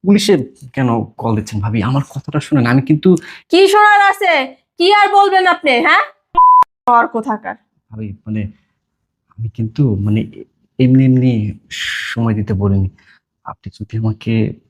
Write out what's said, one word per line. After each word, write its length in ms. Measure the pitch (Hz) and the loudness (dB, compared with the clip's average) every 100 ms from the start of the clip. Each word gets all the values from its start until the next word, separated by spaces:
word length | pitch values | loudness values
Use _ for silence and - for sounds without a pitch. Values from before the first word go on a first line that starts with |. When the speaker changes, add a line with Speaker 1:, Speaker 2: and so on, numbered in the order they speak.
Speaker 1:
পুলিশে 340 | 180 202 214 175 - _ 131 | 2 2 2 0 0 _ -14
কেন 300 | - 127 117 | -4 -2 -2
কল 320 | 107 - 113 110 | -4 -8 -4 -4
দিচ্ছেন 240 | 104 107 | -4 -8
ভাবি? 240 | 104 110 | -4 -4
আমার 200 | 107 135 139 | -2 -4 -6
কথাটা 300 | - - 151 | -12 -8 -8
শুনেন, 280 | - 147 120 | -2 -2 2
আমি 140 | 127 | 0
কিন্তু 340 | 131 151 185 180 - - _ | 0 0 2 2 -2 -20 _
Speaker 2:
কি 180 | 339 392 | 2 4
শোনার 340 | 415 415 403 | 4 4 4
আছে? 540 | 403 392 381 311 262 - _ _ | 2 0 0 0 -2 -12 _ _
কি 160 | 349 | 2
আর 140 | 415 403 | 2 4
বলবেন 340 | 403 403 381 370 | 4 2 2 2
আপনি, 240 | 349 302 | 0 0
হ্যাঁ? 320 | 240 330 349 587 _ _ - 988 988 988 _ - | 0 2 0 -2 _ _ 2 4 4 2 _ 2
আর 220 | 240 233 | 2 2
কোথাকার? 480 | 233 220 214 190 208 _ _ _ | -4 -6 -8 -10 -14 _ _ _
Speaker 1:
ভাবি, 220 | 107 107 | -14 -12
মানে, 380 | 98 - 107 101 - _ _ _ _ _ _ _ | -14 -8 -6 -8 -12 _ _ _ _ _ _ _
আমি 200 | - 110 | -12 -12
কিন্তু, 460 | - 113 110 139 101 | -8 -8 -2 -2 -2
মানে, 240 | 101 107 110 - - _ _ _ | -2 -2 -4 -12 -20 _ _ _
এমনি 260 | 127 131 131 | 2 4 4
এমনি 460 | 127 127 117 104 104 _ | 2 2 0 -4 -8 _
সময় 640 | - - - - - 117 | -12 -10 -10 -10 -6 -4
দিতে 200 | 107 101 | -4 -4
বলিনি। 360 | 98 101 98 95 _ _ _ _ _ | -2 0 0 -2 _ _ _ _ _
আপনি 280 | - - - _ | -20 -16 -18 _
যদি 180 | 104 110 | -10 -6
আমাকে 560 | 110 107 - 113 107 76 _ | -4 -6 -4 -2 -2 -6 _